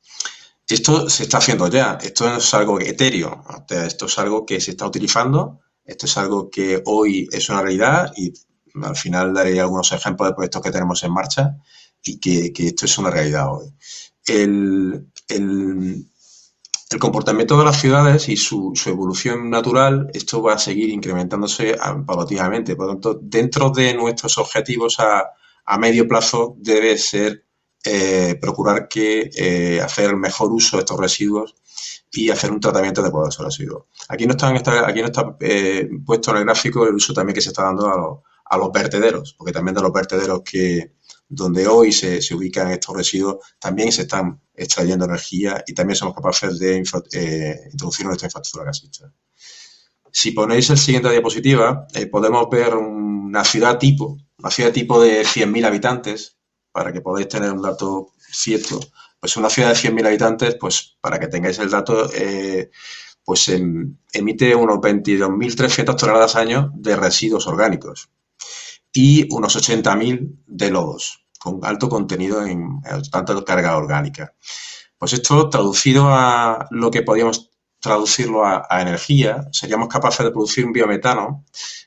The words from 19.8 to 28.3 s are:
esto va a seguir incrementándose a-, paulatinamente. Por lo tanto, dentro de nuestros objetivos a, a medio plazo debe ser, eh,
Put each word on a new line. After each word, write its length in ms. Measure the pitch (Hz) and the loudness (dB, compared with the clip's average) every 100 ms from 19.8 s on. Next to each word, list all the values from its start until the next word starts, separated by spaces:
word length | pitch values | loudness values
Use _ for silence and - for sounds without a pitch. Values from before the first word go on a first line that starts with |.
| 135 139 139 | 4 4 0
esto 280 | - - 117 | -6 -6 0
va 120 | 110 | 2
a 40 | 104 | 2
seguir 320 | 104 98 107 | 0 -2 -2
incrementándose 840 | 104 95 90 90 101 104 - - - | -2 -4 -4 -2 -2 -4 -2 -2 -2
a-, 240 | 95 95 - | -2 -4 -4
paulatinamente. 720 | 87 85 98 92 113 101 87 | -4 -2 -2 -2 -2 -4 -4
Por 80 | 95 | -4
lo 80 | |
tanto, 260 | 95 113 - | -4 -4 -4
dentro 500 | 101 113 131 139 135 | -2 0 0 2 2
de 220 | 131 127 | 4 2
nuestros 440 | 120 117 113 113 - | 2 -2 -2 -2 -2
objetivos 640 | 107 110 110 120 117 - | -2 -2 -2 -2 -2 2
a, 300 | 110 101 95 - _ _ - | 2 2 0 -8 _ _ -4
a 120 | 101 | 2
medio 300 | 113 117 113 | 4 4 4
plazo 480 | 117 110 120 117 107 | 2 2 0 -2 -4
debe 400 | 104 107 110 104 | 0 2 4 2
ser, 480 | - 101 104 107 _ _ _ _ | 0 -2 -2 -4 _ _ _ _
eh, 540 | - 101 95 95 90 | -4 0 2 2 0